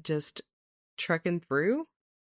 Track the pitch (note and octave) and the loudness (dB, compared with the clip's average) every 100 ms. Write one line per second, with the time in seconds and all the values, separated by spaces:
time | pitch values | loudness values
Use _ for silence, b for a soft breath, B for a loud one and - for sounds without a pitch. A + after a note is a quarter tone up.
0 | D#3+ D3+ - - - _ _ _ _ - | -4 -2 -2 -6 -10 _ _ _ _ -6
1 | - E3 F3+ F3 - C#3 F3+ C#4+ D#4+ _ | -2 0 0 -2 0 2 4 2 -2 _
2 | _ _ _ | _ _ _